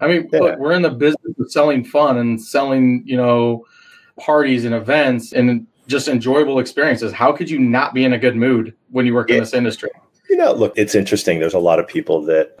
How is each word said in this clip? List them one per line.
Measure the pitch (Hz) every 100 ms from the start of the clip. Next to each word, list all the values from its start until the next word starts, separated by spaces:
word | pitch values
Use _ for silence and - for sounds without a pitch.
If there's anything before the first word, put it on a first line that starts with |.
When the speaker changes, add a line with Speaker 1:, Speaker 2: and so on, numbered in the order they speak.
Speaker 1:
I | 147
mean, | 175 -
Speaker 2:
Yeah. | 160
Speaker 1:
look, | 170 139
we're | 143
in | 180
the | 165
business | 120 147 151 170 -
of | 120
selling | 151 147 135
fun | 120 143 147 123
and | 117 113
selling, | - 139 135 135 127 123 127
you | 127
know, | 123 120 120 117 - _ - - _ -
parties | - 151 139 123
and | 117
events | 113 104 151 139 120 -
and | 131 123 117 113 _ -
just | 135 143
enjoyable | 127 120 143 147 131
experiences. | 127 - 151 117 110
How | 95 123
could | - 160
you | 151
not | 127 127 -
be | 127
in | 131
a | 120
good | 123
mood | 113 127 120 110 - _
when | 127 123
you |
work | 120 113
in | 117
Speaker 2:
Yeah. |
Speaker 1:
this | 113
industry? | 127 120 - - - _ _ -
Speaker 2:
You | 359
know, | 320
look, | - 107
it's | - 104 101
interesting. | 98 104 - 82
There's | 80
a | 90
lot | 85 82
of | 85
people | 82 78 80
that, | 76 80 78 _